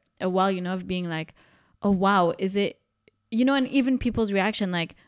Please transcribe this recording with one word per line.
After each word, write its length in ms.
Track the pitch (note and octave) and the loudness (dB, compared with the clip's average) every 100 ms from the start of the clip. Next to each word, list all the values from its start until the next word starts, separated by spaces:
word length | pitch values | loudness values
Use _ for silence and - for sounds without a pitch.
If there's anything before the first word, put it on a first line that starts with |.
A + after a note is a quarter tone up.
| _ - | _ -6
a 80 | F#3+ | -2
while, 240 | F#3 F#3+ | 0 0
you 80 | F#3 | 0
know, 140 | F3+ | -4
of 120 | F#3 F3+ | -6 -4
being 220 | F3+ F3 | -6 -4
like, 260 | D#3+ D#3+ - _ _ _ _ | -6 -8 -16 _ _ _ _
"Oh, 80 | G3+ | 0
wow, 440 | F#3+ G3 G3+ E3+ - | 2 4 4 2 0
is 160 | F#3+ | -2
it," 240 | G3 G3+ - _ _ _ _ - | -2 -2 -4 _ _ _ _ -6
you 120 | A3+ | 0
know, 100 | B3+ | 2
and 120 | C#4 B3+ | 2 0
even 320 | C#4 B3+ B3+ | 0 2 0
people's 320 | A#3+ A3 G#3+ | 0 -2 0
reaction, 380 | G3 G3 - G3 | 0 0 -2 -2
like, 240 | F3 E3 - | -2 -4 -8